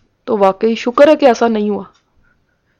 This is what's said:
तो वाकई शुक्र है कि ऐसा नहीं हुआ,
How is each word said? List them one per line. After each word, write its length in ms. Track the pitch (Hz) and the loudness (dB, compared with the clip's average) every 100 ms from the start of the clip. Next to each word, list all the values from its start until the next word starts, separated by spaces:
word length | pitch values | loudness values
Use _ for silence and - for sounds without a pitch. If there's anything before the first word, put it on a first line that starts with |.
| _ _ - | _ _ -6
तो 100 | 220 | 0
वाकई 380 | 196 190 226 226 | 0 0 -4 -4
शुक्र 320 | - 247 285 | -4 2 2
है 60 | 302 | 4
कि 100 | 285 | 2
ऐसा 220 | 233 233 | 0 -2
नहीं 200 | 220 208 | -2 -4
हुआ, 160 | 202 185 _ _ _ _ _ _ _ _ | -6 -10 _ _ _ _ _ _ _ _